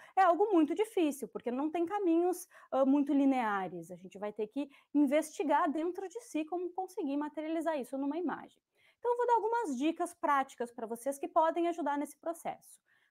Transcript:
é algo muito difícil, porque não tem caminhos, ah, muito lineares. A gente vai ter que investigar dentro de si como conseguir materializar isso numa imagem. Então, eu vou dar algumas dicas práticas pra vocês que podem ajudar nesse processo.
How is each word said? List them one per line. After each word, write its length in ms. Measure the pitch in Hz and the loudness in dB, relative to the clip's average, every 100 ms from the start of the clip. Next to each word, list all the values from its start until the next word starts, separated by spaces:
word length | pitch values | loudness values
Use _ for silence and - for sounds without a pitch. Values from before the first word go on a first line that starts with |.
| - - | -4 4
é 60 | |
algo 300 | 370 339 427 | 4 4 4
muito 220 | 349 294 | 4 4
difícil, 540 | 339 440 - 311 247 220 | 0 -2 0 0 -2 -8
porque 240 | 208 240 | -8 -6
não 180 | 247 311 | -4 -4
tem 160 | 349 339 | -2 -2
caminhos, 640 | 415 370 330 359 349 - - - | 0 2 2 2 -2 -8 -18 -4
ah, 120 | 262 | 2
muito 280 | 269 285 285 | 4 4 4
lineares. 800 | 277 277 262 220 202 185 180 170 | 4 4 2 0 -2 -4 -8 -12
A 40 | 175 | -16
gente 220 | 185 196 | -16 -10
vai 140 | 208 | -8
ter 160 | 208 214 | -4 -4
que 200 | 277 285 - _ | -4 -8 -12 _
investigar 800 | 285 285 294 302 - 302 294 339 | 2 4 4 0 -2 2 2 2
dentro 380 | 302 339 359 381 | 0 -2 -4 -10
de 120 | 453 | -12
si 220 | - 302 | -8 -6
como 260 | 311 349 349 | -4 -4 -6
conseguir 460 | 349 370 - 285 285 | -6 -8 -6 -4 -2
materializar 640 | 294 294 311 330 311 311 | -4 -6 -4 -2 -2 -4
isso 180 | 233 269 | -4 -4
numa 220 | 277 311 | -4 -2
imagem. 420 | 330 175 - _ _ _ _ _ | -4 -6 -12 _ _ _ _ _
Então, 140 | 466 | -2
eu 40 | 480 | 0
vou 100 | 480 | 2
dar 60 | |
algumas 440 | 466 427 466 403 240 | 2 2 -2 -2 -2
dicas 340 | 302 330 349 | -2 -2 -6
práticas 580 | - 320 277 269 - 233 | -2 0 0 0 -6 -10
pra 140 | - 220 | -8 -10
vocês 320 | 233 277 277 | -6 -6 -6
que 100 | 349 | 0
podem 400 | 339 320 339 339 | 2 2 2 -2
ajudar 280 | 339 285 285 | -2 -4 -4
nesse 200 | 285 - | -6 -10
processo. 600 | 330 330 - - - - _ _ _ | -10 -8 -10 -12 -16 -20 _ _ _